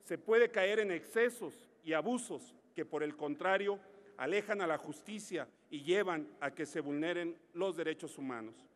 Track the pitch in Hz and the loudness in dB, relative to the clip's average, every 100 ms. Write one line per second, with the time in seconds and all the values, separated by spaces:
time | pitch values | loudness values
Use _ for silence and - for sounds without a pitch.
0 | - 165 185 226 233 220 190 214 208 170 | -6 -6 4 6 8 6 4 4 2 0
1 | - 226 240 240 170 - - _ - 156 | -2 2 2 2 -10 -10 -20 _ 0 0
2 | 160 247 - 151 - - _ - 156 156 | 2 0 -2 -8 -10 -20 _ -8 -4 -2
3 | 151 147 151 147 180 196 202 202 - - | -2 -4 -4 -2 2 4 2 -2 -6 -20
4 | - - 131 196 208 208 175 147 143 147 | -20 -6 0 0 0 0 2 0 -2 -12
5 | - 208 - 170 123 _ _ 151 143 185 | -10 -10 -6 -6 -8 _ _ -12 0 2
6 | 190 165 147 - 143 - 151 - 143 143 | 2 0 -4 -4 -6 -4 -4 -4 -2 0
7 | 160 175 170 170 _ 170 196 165 160 156 | 0 -2 -4 -8 _ -4 -2 -2 -2 -4
8 | 156 - 135 120 110 113 - | -8 -10 -8 -6 -8 -14 -20